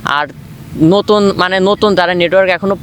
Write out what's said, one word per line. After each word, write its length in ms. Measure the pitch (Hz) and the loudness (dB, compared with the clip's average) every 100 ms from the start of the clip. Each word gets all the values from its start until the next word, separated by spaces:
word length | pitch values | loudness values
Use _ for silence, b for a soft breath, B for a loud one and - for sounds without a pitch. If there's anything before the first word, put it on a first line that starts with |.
আর 220 | - 143 147 - - - - - | -4 -4 -4 -10 -20 -20 -12 0
নতুন, 500 | 160 202 202 208 202 - | 2 2 2 2 2 0
মানে, 240 | 180 190 | 0 0
নতুন 340 | 190 208 214 | 0 2 0
যারা 200 | 185 175 | 2 0
নেটওয়ার্ক 360 | 180 170 185 185 | 0 2 2 2
এখনও 260 | 175 196 190 | 0 -2 -2